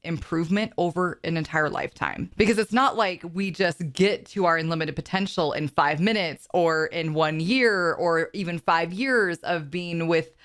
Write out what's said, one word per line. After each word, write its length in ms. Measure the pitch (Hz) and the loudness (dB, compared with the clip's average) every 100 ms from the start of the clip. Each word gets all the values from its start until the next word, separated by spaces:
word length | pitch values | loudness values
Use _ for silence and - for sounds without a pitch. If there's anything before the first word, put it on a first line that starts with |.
improvement 680 | 165 160 - 165 165 202 220 - | -8 -8 -4 -2 0 0 0 -2
over 420 | 175 175 180 - | -2 0 -2 -2
an 120 | 165 165 | -4 -4
entire 320 | 151 160 151 | -2 0 0
lifetime. 640 | - - - 67 - 175 - | -2 -6 -6 -6 -6 -2 2
Because 220 | 214 220 | 4 2
it's 140 | 208 | 2
not 220 | 233 269 226 | 2 2 2
like 280 | 196 175 170 | 0 -2 -8
we 160 | 175 196 | -6 -4
just 420 | 160 180 156 160 | 0 0 0 -4
get 360 | - 196 185 - | 2 2 2 -4
to 180 | 202 175 | 0 2
our 120 | 165 | 2
unlimited 380 | 160 160 156 - | 0 -2 -4 -6
potential 560 | - 190 196 - 151 | -4 -2 -2 0 0
in 140 | - - | 0 0
five 320 | - 147 151 | 2 2 2
minutes 480 | 208 214 165 - - | 2 0 -2 -6 -2
or 340 | 180 165 156 156 | 2 2 2 -2
in 280 | 170 160 156 | -2 -2 0
one 240 | 156 156 | 0 0
year 540 | 165 262 233 196 170 | 0 2 4 2 0
or 360 | - 175 165 - | 0 0 0 0
even 260 | 202 175 170 | -4 -6 -4
five 340 | - 165 170 | 0 0 0
years 440 | 190 269 240 185 170 | -2 0 2 2 -2
of 320 | - 175 143 | -4 -4 -4
being 360 | 180 175 165 165 | -8 -6 -2 0
with 280 | 165 160 _ | 0 0 _